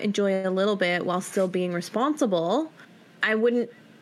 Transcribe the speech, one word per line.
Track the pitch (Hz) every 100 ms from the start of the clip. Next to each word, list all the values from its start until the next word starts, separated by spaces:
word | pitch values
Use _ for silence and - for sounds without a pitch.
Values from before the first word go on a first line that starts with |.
enjoy | 214 202 202 190 190
a |
little | 185 202 202
bit | 180 175 175
while | 180
still | 190 202 185
being | 185 180
responsible, | 175 - 214 277 302 262 180 165 240 320 - - - - -
I | 202 220
wouldn't | 233 240 226 - - -